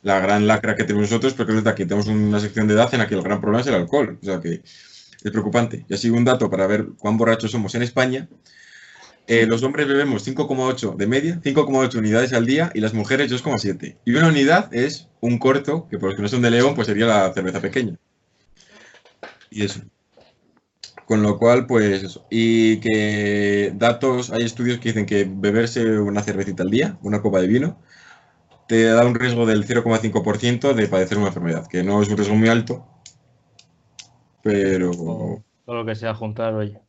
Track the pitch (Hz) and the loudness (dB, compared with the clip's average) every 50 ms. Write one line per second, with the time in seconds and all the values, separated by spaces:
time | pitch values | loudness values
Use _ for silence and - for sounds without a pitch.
0 | - 101 98 95 92 98 104 104 104 107 110 107 - 107 101 90 110 90 104 104 | 0 0 0 2 2 2 2 2 4 2 2 2 0 -2 -2 -2 -2 0 0 0
1 | 104 101 117 110 120 131 131 - 117 - 110 110 107 113 104 - 95 85 101 104 | 0 0 0 0 0 -2 -2 -2 -2 0 0 0 0 0 0 0 -4 -2 -2 -2
2 | 101 107 107 107 104 104 104 104 104 104 101 110 107 107 104 107 120 131 135 120 | -2 0 0 0 2 2 0 0 -2 -4 -2 -2 2 2 4 4 4 2 2 -2
3 | 107 - 107 95 87 95 104 95 - 104 107 120 123 143 117 92 85 85 - 147 | 0 0 -2 -4 -2 -2 -4 -2 0 0 0 0 0 0 0 -2 0 0 0 0
4 | 127 101 85 - - 98 92 87 82 85 85 80 _ - - - - - - - | 0 0 -6 -10 -6 -6 -6 -6 -4 -6 -8 -8 _ -20 -20 -20 -20 -20 -20 -20
5 | - _ - - - 104 95 110 98 104 90 120 117 117 - - - - 98 98 | -20 _ -20 -10 -10 -4 -4 -2 -4 0 0 0 0 0 -6 -12 -8 -8 -6 -2
6 | - 117 113 120 120 127 127 120 117 - 95 95 95 95 107 104 - - - _ | 0 0 2 4 4 2 2 2 0 -2 0 0 0 0 0 -2 -2 -6 -12 _
7 | - 107 113 110 117 113 113 113 117 107 120 117 104 95 - 117 123 120 - 135 | -2 -2 0 2 2 2 2 0 -2 -4 -4 -4 -6 -4 -4 -4 -4 -2 0 -2
8 | 127 127 127 135 - - - _ _ - _ - - - - - - - - - | 0 0 -2 -6 -8 -12 -20 _ _ -20 _ -20 -20 -20 -20 -20 -20 -20 -20 -20
9 | - - _ _ _ - 117 117 113 110 117 113 127 131 143 147 147 139 139 139 | -20 -20 _ _ _ 0 2 2 4 4 2 0 0 -2 -2 -2 0 2 2 2
10 | 139 139 123 101 - 131 131 147 139 131 135 131 127 127 127 - 120 101 85 - | 2 2 -2 -2 -4 -6 -4 -4 -4 -2 -2 -2 0 -2 -2 -2 -4 -6 -4 -4
11 | 101 107 123 135 147 165 175 170 - 143 135 151 143 135 135 135 131 123 120 117 | -2 0 0 0 0 -2 -4 -2 -4 0 2 2 2 2 2 2 2 0 0 -2
12 | 110 107 107 117 127 127 127 117 113 120 135 151 165 170 - 110 107 110 107 110 | 0 2 2 2 2 2 0 0 2 2 2 0 0 -2 -2 -4 -4 -2 -2 -4
13 | 101 104 127 135 143 120 123 123 - 151 127 104 - 101 92 - - - - _ | -2 0 0 0 0 -2 -2 -4 -2 -4 -4 -2 -2 -4 -6 -6 -10 -16 -16 _
14 | _ 120 120 147 165 165 156 143 135 139 165 185 - - - 117 127 151 160 - | _ 0 2 4 4 4 6 4 4 4 4 2 2 -2 -2 -2 -2 -2 -4 -10
15 | - _ _ _ - 120 120 113 127 131 135 135 - 143 151 165 165 - 110 92 | -16 _ _ _ -2 -2 -2 2 2 2 2 2 0 -2 -4 -4 -6 -8 -8 -4
16 | 95 95 98 104 101 104 127 123 120 120 117 120 127 139 139 127 107 110 104 104 | -4 -4 -4 -2 -4 -2 0 2 2 4 4 4 4 2 2 0 -2 -2 0 0
17 | 113 117 107 104 95 92 90 98 90 92 90 92 82 95 - 135 120 101 85 - | 2 2 4 2 2 0 -2 -4 -6 -4 -4 -4 -6 -4 -4 -4 -4 -4 -8 -10
18 | _ _ _ _ _ _ _ _ _ _ _ _ _ _ _ - - - - - | _ _ _ _ _ _ _ _ _ _ _ _ _ _ _ -20 -20 -20 -20 -20
19 | _ _ _ _ - - - _ - _ 110 104 104 95 - - - - _ _ | _ _ _ _ -20 -20 -20 _ -20 _ -6 -4 -4 -4 -4 -10 -16 -18 _ _
20 | _ _ _ - _ _ _ _ _ _ _ _ _ _ _ _ - - _ - | _ _ _ -20 _ _ _ _ _ _ _ _ _ _ _ _ -20 -20 _ -20
21 | _ - 110 107 107 104 101 - 117 117 123 127 120 120 123 113 107 101 98 95 | _ 0 0 2 2 2 2 4 4 4 4 4 2 2 2 2 4 4 2 0
22 | 98 92 - - _ _ 110 113 113 113 113 113 113 113 113 107 110 117 110 107 | -4 -8 -14 -18 _ _ -2 0 2 4 4 4 6 4 4 2 0 0 0 0
23 | 104 107 104 104 104 101 104 104 104 101 101 101 101 - - 101 117 120 117 - | 0 0 -2 -2 0 0 0 0 0 2 2 0 0 -2 -2 0 0 0 2 2
24 | 139 131 127 123 123 120 - 117 117 113 117 - 123 123 123 120 123 113 107 110 | 0 0 0 0 -4 -4 -4 -2 -2 -4 -4 -2 -2 -2 -2 -2 -4 -4 -2 -2
25 | 104 101 104 101 98 92 95 98 98 104 101 113 117 117 117 123 117 113 110 107 | -2 0 0 0 0 0 -4 -2 -2 0 2 2 0 0 -2 -2 0 2 2 2
26 | 104 101 101 104 104 107 98 98 98 101 90 85 92 92 107 123 156 208 - - | 0 0 -2 -2 -4 -4 -4 -4 -4 -6 -4 -4 -2 0 0 0 0 -2 -4 -8
27 | - 101 107 107 - 107 98 92 90 92 110 123 147 175 - _ _ _ - - | -6 -4 -4 -2 -2 0 0 2 2 2 2 2 0 -2 -6 _ _ _ -20 -20
28 | - - - _ _ _ _ _ _ _ _ _ _ - 117 113 113 113 113 117 | -20 -20 -20 _ _ _ _ _ _ _ _ _ _ 0 2 4 4 6 6 6
29 | 120 123 120 113 123 127 120 117 117 110 110 107 104 110 120 120 113 117 113 107 | 4 4 2 0 0 0 0 2 2 2 2 2 0 0 0 0 2 2 0 0
30 | 113 107 - 110 87 107 104 107 123 120 123 120 143 143 131 113 104 90 98 92 | 0 -2 -2 -2 0 0 -2 0 0 -2 -2 0 0 0 2 2 0 0 2 0
31 | 92 87 107 104 104 95 85 85 87 85 80 80 - - - 90 90 98 101 104 | 0 0 0 0 0 -2 -2 -4 -4 -4 -4 -4 -8 -6 -4 -2 -2 0 2 2
32 | 104 98 104 95 104 101 107 110 110 113 117 117 113 - - - - _ _ _ | 2 0 0 -2 0 2 2 4 4 4 4 2 0 -4 -8 -10 -10 _ _ _
33 | _ - _ _ _ _ _ _ _ _ _ - _ _ _ _ _ _ _ - | _ -20 _ _ _ _ _ _ _ _ _ -20 _ _ _ _ _ _ _ -20
34 | - _ _ _ _ _ _ _ _ 110 104 101 98 95 95 92 90 87 87 87 | -20 _ _ _ _ _ _ _ _ 0 0 2 2 0 0 0 0 -2 -4 -4
35 | 82 82 - - - - 104 - - _ _ _ _ - 120 117 113 113 107 107 | -6 -8 -6 -6 -8 -8 -8 -10 -14 _ _ _ _ -10 -8 -8 -6 -6 -8 -6
36 | 117 113 110 110 113 107 107 117 113 113 110 110 107 104 104 - _ | -6 -6 -6 -6 -8 -10 -6 -6 -4 -4 -4 -4 -6 -6 -10 -16 _